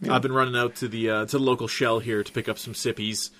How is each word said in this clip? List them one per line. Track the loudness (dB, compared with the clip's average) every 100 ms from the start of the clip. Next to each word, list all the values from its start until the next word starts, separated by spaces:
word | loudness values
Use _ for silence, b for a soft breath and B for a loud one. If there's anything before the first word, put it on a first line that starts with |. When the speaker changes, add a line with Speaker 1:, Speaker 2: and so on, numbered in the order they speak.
Speaker 1:
yeah. | 0
Speaker 2:
I've | 2
been | 2
running | 2 2
out | 2 0 0
to | -6
the, | -2 0
uh, | 0 0
to | 2
the |
local | 2 2 0
Shell | 0 2 2
here | 2 -2
to | -2
pick | -4 -4
up | -6
some | -8
sippies, | -4 -4 -2 -2 -4 -6